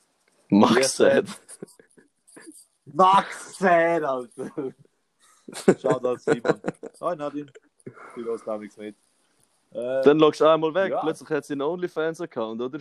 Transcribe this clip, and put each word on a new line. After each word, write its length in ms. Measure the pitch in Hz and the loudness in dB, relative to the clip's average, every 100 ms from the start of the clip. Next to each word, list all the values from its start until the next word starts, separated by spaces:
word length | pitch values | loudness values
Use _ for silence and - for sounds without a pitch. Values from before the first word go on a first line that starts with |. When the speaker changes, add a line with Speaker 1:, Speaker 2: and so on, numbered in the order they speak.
| _ _ _ _ - | _ _ _ _ 2
Speaker 1:
Max 260 | 101 113 117 | 4 6 4
Speaker 2:
Wir 80 | 131 | 0
Speaker 1:
Sad. 380 | - 110 - - | 2 2 2 0
Speaker 2:
sind 120 | - - - - _ _ _ _ _ _ - - - _ _ 143 | -8 -20 -20 -20 _ _ _ _ _ _ -20 -20 -20 _ _ -4
Max 720 | 147 185 196 - - - - | 2 4 4 2 -6 -14 0
Sad, 440 | 190 170 170 170 | 2 4 4 0
Alter. 480 | 147 131 120 - - - 131 - _ _ _ _ _ _ - - - - | -2 -4 -8 -12 -10 -8 -10 -12 _ _ _ _ _ _ -18 -2 0 2
Shoutout 400 | - 135 123 120 | 0 -2 -2 -4
Simon. 420 | - 120 - - - - | -2 -2 -2 -4 -8 -12
Speaker 1:
<laughs> 200 | - - | -14 -10
Speaker 2:
Hi 160 | 165 160 | -8 -6
Nadine. 360 | 147 143 143 - _ _ - - - | -8 -10 -14 -20 _ _ -20 -20 -18
Du 100 | 123 | -12
hörst 220 | 113 110 113 | -10 -10 -8
da 100 | 107 | -10
nichts 200 | 104 - | -12 -16
mit. 180 | 107 104 _ _ _ _ _ _ _ | -18 -18 _ _ _ _ _ _ _
Äh, 320 | 113 120 131 | -10 -6 2
Speaker 1:
Dann 160 | 135 151 | 4 6
loggst 220 | 156 151 | 4 4
du 60 | 151 | 4
einmal 260 | 160 160 | 4 0
weg. 160 | 165 190 | -2 -2
Speaker 2:
ja. 80 | 156 | -2
Speaker 1:
Plötzlich 260 | 151 156 135 | -4 -6 -6
hat 160 | 147 | -6
sie 80 | - | -6
einen 100 | 139 | -6
OnlyFans-Account, 1000 | 143 180 175 156 160 165 170 127 110 113 | -6 -6 -8 -6 -6 -6 -10 -8 -8 -6
oder? 160 | 127 147 | -8 -10